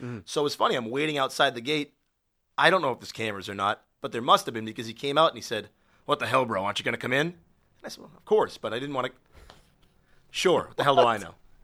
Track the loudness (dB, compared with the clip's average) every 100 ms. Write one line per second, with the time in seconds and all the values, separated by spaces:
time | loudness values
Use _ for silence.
0 | -12 -12 -6 -2 -2 2 0 2 -2 -2
1 | -2 0 -2 2 2 2 -2 -2 -4 _
2 | _ _ _ _ _ 4 4 4 0 -4
3 | -10 -6 -6 -6 -8 -2 0 -2 _ _
4 | -8 -6 4 4 2 -6 -8 -10 -10 -6
5 | -2 4 4 2 -6 -6 -8 _ _ _
6 | -4 -2 2 0 0 -2 -2 -2 -4 -4
7 | 0 0 0 -4 _ _ _ _ -16 -16
8 | -20 -20 2 2 2 -2 -6 -6 -4 -4
9 | -4 -8 _ -20 -20 -20 _ _ _ _
10 | _ _ _ -2 2 2 0 -2 4 6
11 | 6 2 -4 -16 -20 -20